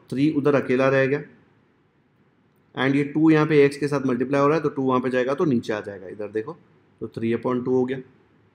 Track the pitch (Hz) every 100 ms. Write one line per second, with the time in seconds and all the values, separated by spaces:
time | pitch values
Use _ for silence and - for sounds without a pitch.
0 | - 127 147 143 139 139 - 127 135 135
1 | 131 147 151 - _ _ _ _ _ _
2 | _ _ _ _ _ _ _ 131 131 139
3 | 143 156 160 156 151 151 139 139 143 143
4 | 131 120 131 139 143 147 147 139 131 127
5 | 127 127 123 143 170 120 - 107 101 98
6 | 92 104 104 107 113 170 _ _ _ -
7 | 110 - 113 117 127 123 127 127 127 135
8 | - _ _ _ _